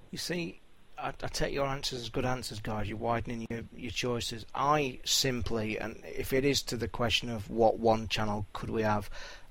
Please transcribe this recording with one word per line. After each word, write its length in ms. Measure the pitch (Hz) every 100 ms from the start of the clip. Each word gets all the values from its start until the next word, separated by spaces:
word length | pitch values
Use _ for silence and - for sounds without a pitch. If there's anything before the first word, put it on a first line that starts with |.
| -
You 60 | -
see, 420 | - 175 170 - - - - -
I, 120 | 131
I 180 | - 135
take 260 | - -
your 140 | 139 139
answers 340 | 139 - 127
as 80 | 117
good 160 | 139 131
answers, 340 | 127 113 104
guys. 280 | 110 107 101
You're 100 | 107
widening 480 | 117 117 113 117 113
your, 120 | 117 117 120
your 160 | 117
choices. 540 | - 127 120 - 113 - 127
I 440 | 139 151 135 123
simply, 720 | - - 135 123 98 113 107 101
and 240 | 104 - 82
if 280 | 135 135
it 120 | 135 143
is 160 | 127
to 140 | - 120
the 100 | 113
question 420 | - 120 - 123
of 200 | 113 101
what 300 | 113 113 101
one 280 | 113 110 110
channel 380 | - 107 104 101
could 160 | - 117
we 120 | 113
have, 260 | 107 107 101 - - - -